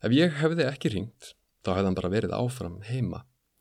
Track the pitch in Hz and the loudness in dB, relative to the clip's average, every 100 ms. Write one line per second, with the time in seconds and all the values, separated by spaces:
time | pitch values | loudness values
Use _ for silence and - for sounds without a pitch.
0 | 110 131 175 143 160 170 131 135 - 101 | 2 4 4 4 0 2 0 0 -2 -2
1 | 110 - - - _ _ - 92 98 92 | -4 -12 -20 -20 _ _ -2 2 2 0
2 | 90 104 98 98 123 127 85 87 101 127 | 0 0 0 -2 -2 -4 -8 -10 -6 -4
3 | 120 - - _ _ _ | -2 -4 -12 _ _ _